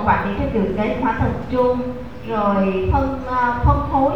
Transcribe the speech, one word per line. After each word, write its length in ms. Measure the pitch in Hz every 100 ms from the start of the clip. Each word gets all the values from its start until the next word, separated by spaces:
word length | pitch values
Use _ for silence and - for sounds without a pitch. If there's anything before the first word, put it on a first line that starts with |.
| 208
quản 220 | - 202
lý 100 | 202
theo 100 | 277
kiểu 120 | 220 185 190
kế 220 | 214 247
hoạch 160 | 269 269
tập 120 | 233 226 -
trung, 420 | 254 247 247 247 247 - - 220
rồi 600 | 220 208 196 190 190 185
phân, 300 | 277 269 262 254
à, 280 | 254 240 240
phân 240 | 277 277 277
phối 200 | 277 277